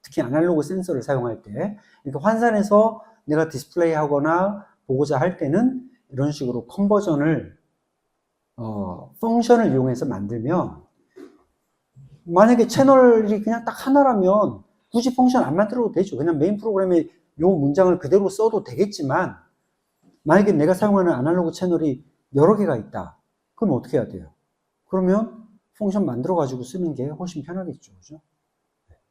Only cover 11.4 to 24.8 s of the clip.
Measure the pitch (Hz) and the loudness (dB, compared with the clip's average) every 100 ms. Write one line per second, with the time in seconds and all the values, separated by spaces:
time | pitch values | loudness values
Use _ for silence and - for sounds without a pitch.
11.4 | _ _ _ _ _ _ - - - 175 | _ _ _ _ _ _ -20 -20 -4 4
12.4 | 220 240 220 - 277 269 247 226 208 208 | 6 6 2 4 6 8 8 6 2 -2
13.4 | 214 233 226 - - 277 269 226 185 208 | -2 -4 -6 -8 0 4 4 4 2 2
14.4 | 180 104 - _ _ 233 247 247 254 247 | 0 -4 -16 _ _ -2 -2 2 2 4
15.4 | 135 160 208 247 226 - 196 117 160 156 | 0 0 -2 0 -2 -2 -4 -2 -2 0
16.4 | 160 208 220 196 190 175 - _ _ - | 0 0 -2 -2 2 2 0 _ _ 0
17.4 | 165 190 139 147 185 180 135 185 196 190 | 2 2 0 2 2 2 2 2 2 0
18.4 | 220 220 - 135 202 208 139 151 143 98 | -2 -2 -6 -4 -4 -2 -2 -2 -2 -8
19.4 | _ _ _ _ _ _ _ _ 147 175 | _ _ _ _ _ _ _ _ 2 4
20.4 | 208 165 151 180 208 202 180 139 143 175 | 4 2 2 2 2 2 2 0 0 0
21.4 | 165 165 185 170 156 131 - _ _ 135 | -2 -4 -2 0 -2 -4 -12 _ _ 2
22.4 | 160 208 190 123 101 107 87 _ _ _ | 4 4 0 -4 -6 -12 -14 _ _ _
23.4 | _ _ 214 127 - 143 104 95 78 _ | _ _ -2 -2 -2 -4 -4 -10 -18 _
24.4 | _ _ _ _ | _ _ _ _